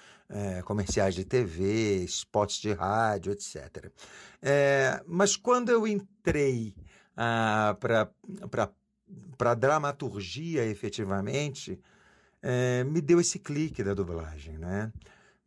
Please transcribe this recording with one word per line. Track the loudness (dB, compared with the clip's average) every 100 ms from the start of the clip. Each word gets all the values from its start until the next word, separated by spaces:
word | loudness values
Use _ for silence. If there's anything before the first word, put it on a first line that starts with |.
| -20 -20 -12
eh, | -6 -6 -6
comerciais | -4 -4 0 2 2 0
de | 0
T | 0
V, | 0 -2 0 2 2 0 0
spots | -6 -2 0 0 0
de | -4
rádio, | -2 0 2 2 0 -4
et | -6
cetera. | -8 -14 -14 -16 -16 -18 -20 -20 -20 -6
Eh, | 2 4 6 4 4 0 -2
mas | 2 2 2
quando | 2 2 4
eu | 2 2
entrei, | -2 -4 _ 0 2 2 2 -4 -10 -20 -20 _ -4
ah, | 0 2 2 4 2 2
pra, | 2 2 2 _ -16 -14 -6
pra, | -2 -2 -4 _ _ _ -20 -16 -2
pra | 0
dramaturgia, | 2 4 4 0 -4 -6 -6 -8 -8 -4 0 0
efetivamente, | -2 -6 -4 -2 -2 -2 -2 -4 -6 -10 -12 _ _ _ _ _ _
eh, | -2 0 2 0
me | 0 0
deu | 4 4
esse | 4 -2
clique | -4 -4 -2 -2
da | -2
dublagem, | -2 -2 -6 -8 -12 -14 -10
né? | -6 -4 -4 -8 -18 -20 _ _